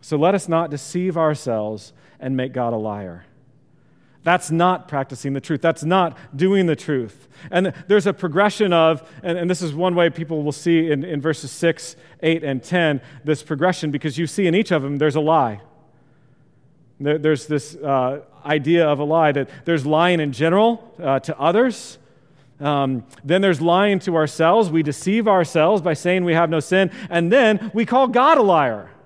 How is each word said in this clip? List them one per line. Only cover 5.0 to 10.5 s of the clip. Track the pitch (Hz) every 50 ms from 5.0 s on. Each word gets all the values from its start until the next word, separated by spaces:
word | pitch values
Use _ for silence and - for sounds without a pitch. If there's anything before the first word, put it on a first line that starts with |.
| 135 - 135 120 - 143
the | 139 139
truth. | - - 160 135
That's | - 165 160 -
not | 151 156 180 190 180 160 131 - - - -
doing | 135 175 190 196 196 185
the | 170 151
truth. | - - - 147 131 120 107 - - - _ _ - - -
And | - 175 190 180 - - - -
there's | 202 208 156
a | 202
progression | 185 - - 175 139 175 202 208 - - 220 190
of, | 175 170 160 160 160 147 - - - - -
and, | 185 170
and | 180 175 175
this | 180 -
is | 180 160 143
one | 151 180 185 175
way | 175 170 170
people | - - 165 147 165 156 147
will | 147